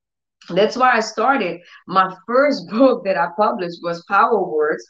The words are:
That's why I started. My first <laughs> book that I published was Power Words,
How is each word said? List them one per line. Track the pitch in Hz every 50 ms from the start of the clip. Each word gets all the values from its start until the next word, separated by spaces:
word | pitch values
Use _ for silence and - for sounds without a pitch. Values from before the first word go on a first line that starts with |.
| _ _ _ _ _ _ _ _ _ -
That's | 170 190 214 - -
why | 247 254 254
I | 233 214
started. | - - - 226 226 262 277 240 190 170 170 170 - - - - _ -
My | 190 190 185 175 - - _
first | 226 240 262 294 285 220 185 170 -
<laughs> |
book | 202 233 269 254 220 - -
that | 190 180
I | 175 - - -
published | 214 214 220 233 196 175 175 170 -
was | 170 170 170 170 - -
Power | 202 202 233 247 226 190 180
Words, | 151 156 151 151 156 165 - -